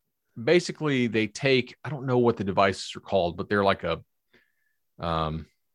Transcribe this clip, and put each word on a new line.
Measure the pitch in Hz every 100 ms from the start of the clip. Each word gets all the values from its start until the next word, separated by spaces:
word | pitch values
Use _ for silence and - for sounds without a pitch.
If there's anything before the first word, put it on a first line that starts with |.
| _ _ _ -
basically, | 117 175 175 - 151 131 120
they | 110 107
take, | - 135 131 123 -
I | 131
don't | 139 135
know | 123
what | 117 110
the |
devices | 98 95 98 98 - -
are |
called, | - 98 87 85
but | 85
they're | 104
like | 98 95
a, | 85 82 - _ _ _ _ _ _ _ _ -
um, | 85 80 78 80 78 _ _